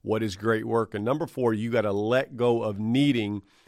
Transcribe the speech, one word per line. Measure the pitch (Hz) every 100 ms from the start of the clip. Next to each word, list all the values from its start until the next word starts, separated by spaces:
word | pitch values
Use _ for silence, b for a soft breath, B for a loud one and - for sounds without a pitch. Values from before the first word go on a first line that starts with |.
what | 107 110
is | 110 95
great | 110 110 113
work. | 113 107
And | 104 110
number | 151 165
four, | - 120
you | 110 113
gotta | 117 104
let | 101 107 123 135 120
go | 120 117
of | 110 101
needing | 110 127 143 120 104 104 - b